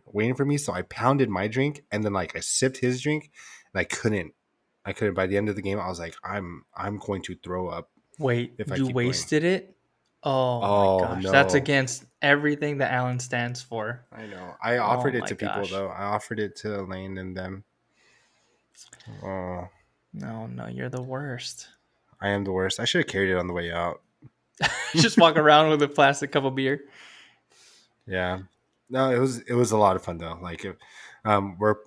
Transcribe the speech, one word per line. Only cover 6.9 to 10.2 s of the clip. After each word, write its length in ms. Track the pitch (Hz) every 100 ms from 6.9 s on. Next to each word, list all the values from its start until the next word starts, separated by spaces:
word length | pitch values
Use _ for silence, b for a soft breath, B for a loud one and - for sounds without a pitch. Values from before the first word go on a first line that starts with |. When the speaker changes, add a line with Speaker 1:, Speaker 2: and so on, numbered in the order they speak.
| 104
Speaker 1:
going 240 | - 98
to 120 | - 90
throw 320 | - 90 90
up 220 | 85 85 _ _ -
Speaker 2:
Wait, 360 | 139 120 120 -
Speaker 1:
if 140 | 190
I 40 | 139
Speaker 2:
you 100 | 131
Speaker 1:
keep 80 | 123
going." 120 | 123
Speaker 2:
wasted 360 | 127 - 156
it? 320 | 170 190 - _ _ _ _ _